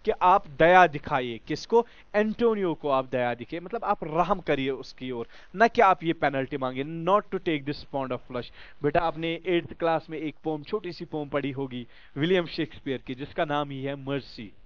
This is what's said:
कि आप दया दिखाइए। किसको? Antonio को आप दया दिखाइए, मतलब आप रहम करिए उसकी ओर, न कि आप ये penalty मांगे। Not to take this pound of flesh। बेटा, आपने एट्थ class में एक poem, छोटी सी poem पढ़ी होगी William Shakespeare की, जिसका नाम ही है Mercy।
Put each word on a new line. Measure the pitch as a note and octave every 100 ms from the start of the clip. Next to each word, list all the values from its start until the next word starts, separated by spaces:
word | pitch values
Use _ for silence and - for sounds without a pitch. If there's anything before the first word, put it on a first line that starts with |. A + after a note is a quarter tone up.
कि | G#3
आप | - F3+ G3 E3
दया | C#3 E3 F#3 F3
दिखाइए। | C#3+ - C#3 B2+ A2+
किसको? | - D3+ - A#3 A#3 - -
Antonio | G#3 G#3+ G#3 A#3 G#3+ F3+
को | D3+ D3
आप | C3+
दया | B2+ B2+ B2
दिखाइए, | A#2+ A#2+ E3
मतलब | F3 -
आप | G3 G3+
रहम | E3+ D#3 E3+ G3
करिए | - C3+ C3+
उसकी | B2+ - - C3
ओर, | A#2+ A#2 - - F#3
न | A#3
कि | A#3
आप | G3 F#3
ये | E3
penalty | D#3 D3 C#3 C3 C#3+
मांगे। | C3 C3
Not | D3 E3 E3 G#3
to | G3+
take | F#3+ F3 D3+
this | C3+ D3
pound | - C#3+ C3
of | B2+ -
flesh। | B2 A2+ - - -
बेटा, | C#3 E3
आपने | E3 D#3 E3 E3 F#3
एट्थ | E3+ C#3
class | - E3+ D#3+ D#3+
में | D#3
एक | D#3 -
poem, | D#3 D#3
छोटी | C#3 G#3+ F3+
सी | D#3+
poem | E3+ D#3 C#3+
पढ़ी | C#3+ C3+
होगी | C3 C3+ B2 A#2 - - C#3
William | E3 F#3+ D#3+
Shakespeare | - D#3 - C#3+ B2
की, | -
जिसका | B2 C#3+ -
नाम | D#3+ D3 C#3+
ही | C3+
है | C3+ C#3+
Mercy। | C3+ C#3 - - G2+ -